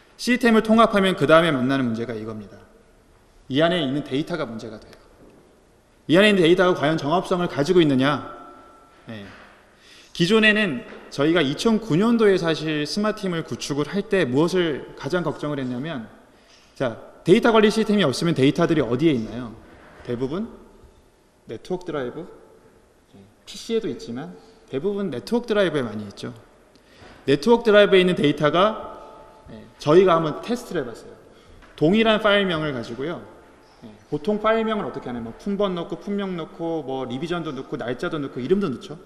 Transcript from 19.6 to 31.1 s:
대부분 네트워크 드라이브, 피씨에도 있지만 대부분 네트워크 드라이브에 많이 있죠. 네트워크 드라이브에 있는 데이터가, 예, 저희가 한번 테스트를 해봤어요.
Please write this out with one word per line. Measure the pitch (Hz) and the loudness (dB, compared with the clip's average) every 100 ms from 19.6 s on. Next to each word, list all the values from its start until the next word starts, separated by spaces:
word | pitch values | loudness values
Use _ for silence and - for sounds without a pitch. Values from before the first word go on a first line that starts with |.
| - - - - | -20 -20 -20 -16
대부분 | - 120 131 170 233 - - - - _ _ _ _ _ - | -10 -6 -4 -6 -8 -14 -20 -20 -20 _ _ _ _ _ -16
네트워크 | 113 - 180 - | -16 -10 -10 -6
드라이브, | 147 123 151 180 - - - _ _ _ _ _ 196 196 _ - | -6 -6 -8 -14 -18 -20 -20 _ _ _ _ _ -20 -20 _ -20
피씨에도 | 196 - 226 202 | -16 -6 -4 -4
있지만 | 120 - 120 170 185 - _ _ | -8 -10 -12 -12 -16 -20 _ _
대부분 | 135 185 202 196 | -6 -4 -4 -6
네트워크 | 123 - 233 233 | -8 -4 -4 0
드라이브에 | 208 180 151 | 0 0 0
많이 | 120 107 104 | -4 -8 -12
있죠. | - 123 120 - _ _ _ _ _ - - - | -14 -14 -16 -20 _ _ _ _ _ -20 -8 0
네트워크 | 143 226 233 | 0 4 4
드라이브에 | 233 202 202 190 | 6 6 8 6
있는 | 185 185 | 6 2
데이터가, | - 220 202 175 208 220 - - - - - - - | 0 2 2 4 2 0 -10 -16 -20 -20 -20 -20 -20
예, | 110 107 - | -20 -20 -6
저희가 | 143 170 190 165 | 4 6 6 4
한번 | 160 - | 0 -6
테스트를 | - 240 - 175 | -8 -8 -6 -8
해봤어요. | 120 110 101 | -8 -12 -20